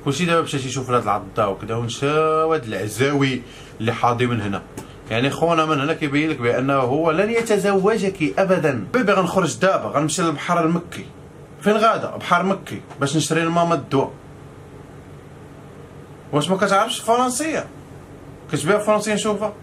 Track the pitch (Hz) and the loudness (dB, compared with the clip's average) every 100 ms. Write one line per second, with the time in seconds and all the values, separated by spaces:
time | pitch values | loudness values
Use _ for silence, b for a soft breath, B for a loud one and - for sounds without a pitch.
0 | 143 139 175 170 147 139 127 135 123 120 | -2 -2 2 2 2 -4 -4 -6 4 4
1 | 104 104 95 - 101 95 104 113 117 - | 6 0 0 0 0 0 -4 -4 -4 -2
2 | 139 151 156 156 160 160 117 101 107 101 | 2 4 4 4 2 0 0 -4 -4 0
3 | 139 143 135 123 B B B B 110 113 | 2 4 2 0 B B B B -2 2
4 | 120 113 123 117 104 98 - - B B | 0 2 0 0 -2 -4 -8 -16 B B
5 | - 110 135 147 165 165 156 151 143 156 | -4 0 0 2 2 2 2 2 0 -2
6 | 147 143 156 143 120 120 135 139 123 147 | 0 0 0 0 0 2 2 2 2 2
7 | 165 160 214 233 226 208 190 196 190 226 | 2 2 2 0 2 2 2 2 2 2
8 | 196 190 151 - 190 180 147 113 92 254 | -2 0 -2 2 2 4 2 0 -2 0
9 | 202 190 175 190 165 113 185 165 110 135 | 2 2 2 2 0 2 2 2 0 0
10 | 151 180 170 147 - 170 165 170 - - | 0 0 0 -2 -2 0 2 0 -4 -14
11 | - - - - - - 202 214 226 185 | -14 -18 -20 -20 -20 -2 2 4 4 2
12 | - 104 - 175 185 190 - 101 - - | -2 -8 0 2 2 -2 -4 -12 -12 -4
13 | 139 156 - 160 165 170 165 165 113 135 | 0 0 0 0 2 2 2 0 2 0
14 | 127 - - - - - - - - - | 0 -6 -20 -20 -20 -20 -20 -20 -18 -20
15 | - - - - - - - - - - | -20 -20 -20 -20 -20 -20 -20 -20 -18 -18
16 | - - - 147 156 185 196 196 233 - | -20 -20 -2 -2 0 0 4 2 2 -2
17 | - 240 254 247 311 233 - - - - | 2 2 2 0 -2 -4 -6 -14 -18 -18
18 | - - - - - 143 151 202 214 214 | -18 -20 -18 -20 -6 -4 0 2 2 0
19 | 214 208 220 202 208 - | 2 0 0 -2 -4 -6